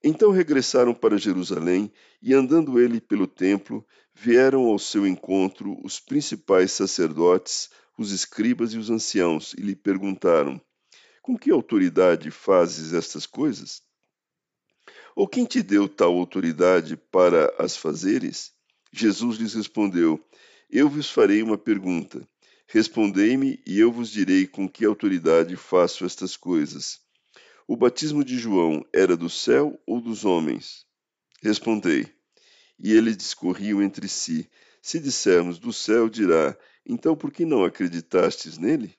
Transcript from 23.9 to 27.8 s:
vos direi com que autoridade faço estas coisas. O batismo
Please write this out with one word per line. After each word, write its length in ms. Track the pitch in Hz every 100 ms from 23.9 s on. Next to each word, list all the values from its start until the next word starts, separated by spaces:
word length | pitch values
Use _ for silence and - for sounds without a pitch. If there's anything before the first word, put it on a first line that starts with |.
vos 180 | 117 113
direi 360 | 104 92 95 92
com 220 | - 95
que 160 | - 107
autoridade 680 | 104 104 92 80 82 82 90
faço 500 | - 92 87 - 87
estas 300 | - 92 -
coisas. 640 | 87 85 71 71 - - _ _ _ _ _ _ -
O 80 |
batismo 480 | 117